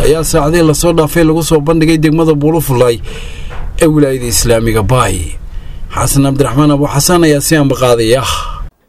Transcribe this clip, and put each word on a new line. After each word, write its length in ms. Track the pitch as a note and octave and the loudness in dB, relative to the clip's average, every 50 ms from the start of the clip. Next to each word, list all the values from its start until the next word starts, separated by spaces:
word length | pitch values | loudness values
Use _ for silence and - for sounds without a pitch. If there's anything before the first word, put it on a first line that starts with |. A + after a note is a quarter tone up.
| - | 0
ayaa 180 | C3 D3+ E3 D#3 | 2 2 0 0
saacadihii 440 | - - D#3+ C#3+ D3+ E3 F3 E3 | 0 0 0 0 2 2 2 2
la 60 | D#3 C#3+ | 2 2
soo 200 | - - F3 E3+ | 2 0 0 2
dhaafay 300 | E3 D#3 D3 - E3+ E3 | 2 0 0 2 2 2
lagu 160 | D#3 D#3 E3 | 2 2 0
soo 180 | D#3+ - E3 D3+ | 0 0 0 0
bandhigay 380 | C#3+ D#3+ E3 E3 D#3 D#3 E3 | 2 2 0 2 2 2 2
degmada 360 | D#3 D3+ D#3 D3+ E3 E3 D#3+ D#3 | 2 2 2 2 2 2 2 2
Buulufulay 640 | D3 C#3+ D3+ E3 E3 D3 - C3 A#2+ B2 B2 A#2 - - - - - - - - - - - - - - - - - | 2 2 0 0 0 0 0 0 2 2 2 0 -2 -6 -10 -10 -10 -12 -12 -10 -10 -10 -8 -8 -8 -8 -6 -2 0
ee 60 | E3+ D#3 | 2 2
wilaayada 360 | D#3 D3+ C#3+ C3+ C3+ C3 B2 A#2+ | 2 2 2 0 0 -2 -4 -4
Islaamiga 540 | A2 - - A#2+ A#2 A2+ A2+ A2+ A2 A2 G2+ | -2 0 0 2 0 0 0 0 0 0 0
Baay. 480 | F2+ C3 B2+ A#2 G#2 G#2 F2+ E2 - - - - - - - - - - - - - | 2 2 2 2 0 -2 -4 -6 -8 -8 -10 -12 -12 -12 -12 -12 -12 -12 -12 -12 -8
Xasan 340 | - - A#2+ - - C#3+ C#3 C#3 | -6 -4 -4 -2 0 0 0 0
Cabdiraxmaan 420 | C3+ C3+ C#3 B2 A#2+ C#3 D3+ D3 | 0 0 0 2 2 2 2 2
Abu 140 | C#3+ C#3 C#3+ | 2 2 0
Xasan 380 | C#3 - C#3+ C#3+ - F3+ F3 E3+ | -2 -2 -2 0 2 2 2 4
ayaa 160 | D#3 D3 C#3 | 2 2 2
si 140 | - - D#3+ | 0 0 0
anba 160 | D#3 C#3+ C3+ B2+ | 2 2 0 0
qaadaya. 460 | A#2+ B2+ B2 A#2+ A#2 A2+ A2 A#2+ C3+ - - - - - - - - - - - _ _ | 0 2 2 2 2 2 2 0 0 0 -2 -6 -6 -6 -8 -10 -10 -12 -12 -14 _ _